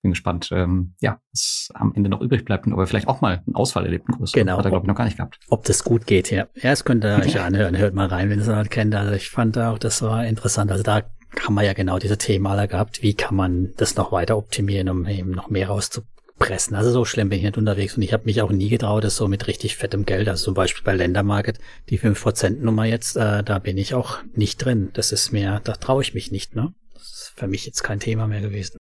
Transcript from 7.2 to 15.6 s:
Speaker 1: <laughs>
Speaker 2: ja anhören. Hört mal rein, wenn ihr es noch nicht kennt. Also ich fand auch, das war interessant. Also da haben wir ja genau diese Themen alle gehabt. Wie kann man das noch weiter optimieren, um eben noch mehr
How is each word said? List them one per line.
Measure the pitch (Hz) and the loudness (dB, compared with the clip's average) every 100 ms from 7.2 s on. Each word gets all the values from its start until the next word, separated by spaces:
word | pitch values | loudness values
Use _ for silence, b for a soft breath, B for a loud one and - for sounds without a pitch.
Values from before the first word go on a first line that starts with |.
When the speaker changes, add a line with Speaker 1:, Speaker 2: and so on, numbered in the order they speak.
| 95 | 2
Speaker 1:
<laughs> | |
Speaker 2:
ja | 98 | 0
anhören. | 90 101 95 90 | 0 2 2 4
Hört | 104 | 2
mal | 95 98 | 2 0
rein, | 92 98 | 2 2
wenn | 104 | 2
ihr | |
es | 110 | 2
noch | 104 | 0
nicht | 104 | 0
kennt. | - 107 | 0 2
Also | 104 101 | 2 0
ich | 101 - | -2 -2
fand | - 113 117 | 0 0 2
auch, | 113 107 | 0 0
das | 113 - | -2 0
war | 110 113 117 | 0 0 0
interessant. | 110 117 - 101 | 0 0 0 2
Also | 98 | 2
da | 104 104 - - - - - | 2 0 0 -14 -12 -6 0
haben | |
wir | 101 | 2
ja | 104 | 2
genau | 98 90 90 | 2 0 0
diese | 98 104 | 0 -2
Themen | - 95 95 | 2 2 2
alle | 98 101 | 0 0
gehabt. | 95 107 - | 0 -2 0
Wie | 110 | 0
kann | 101 - | 0 -2
man | 98 90 90 95 - | 0 2 0 -2 0
das | - - | -2 0
noch | - | 0
weiter | 92 85 110 | 0 2 0
optimieren, | 104 - 98 101 92 | -2 -2 0 0 0
um | 90 87 | -2 -2
eben | 101 90 | -2 -4
noch | 90 - | -6 -2
mehr | 101 | -2